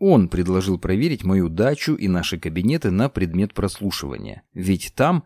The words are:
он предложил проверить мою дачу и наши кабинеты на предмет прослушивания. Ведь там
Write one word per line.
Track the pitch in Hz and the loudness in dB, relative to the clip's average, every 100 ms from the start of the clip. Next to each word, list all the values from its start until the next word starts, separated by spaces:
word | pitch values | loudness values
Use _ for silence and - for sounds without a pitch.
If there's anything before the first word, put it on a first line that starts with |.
он | 196 151 95 | 4 6 6
предложил | 87 87 92 95 90 | 2 0 0 0 -2
проверить | 85 95 156 131 | 0 0 0 -2
мою | 95 95 87 | 0 2 2
дачу | 80 120 147 - | 0 0 0 -2
и | 156 98 | -2 0
наши | 87 82 87 | 0 -2 -6
кабинеты | 85 80 98 160 107 | -6 -2 0 0 0
на | 92 139 | 0 0
предмет | - 90 85 104 | 0 -2 0 -2
прослушивания. | - 98 - 101 - 69 58 52 50 - | -2 -4 -4 -6 -6 -8 -10 -12 -16 -14
Ведь | - 92 95 - - | -6 0 0 -2 0
там | 143 175 | 2 2